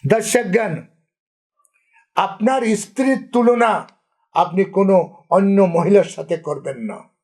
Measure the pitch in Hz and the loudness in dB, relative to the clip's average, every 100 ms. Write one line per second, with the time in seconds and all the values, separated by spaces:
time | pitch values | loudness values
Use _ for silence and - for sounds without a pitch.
0 | 135 220 208 247 214 196 214 160 - _ | 0 0 2 0 0 -2 -2 -8 -12 _
1 | _ _ _ _ _ _ _ _ _ _ | _ _ _ _ _ _ _ _ _ _
2 | _ - 190 - 214 269 233 214 - - | _ -4 -4 -2 -2 0 -2 -4 -4 -4
3 | 269 269 - 240 240 240 233 185 - _ | -2 -2 -2 0 2 2 0 -2 -6 _
4 | _ _ _ 160 175 175 190 190 196 190 | _ _ _ -2 -2 0 -2 0 2 2
5 | 165 - _ 180 196 196 190 165 165 202 | 0 -10 _ 0 2 4 2 2 4 4
6 | 170 - 139 165 151 143 151 123 110 92 | 2 -4 -8 -8 -6 -10 -8 -10 -10 -12
7 | - _ | -18 _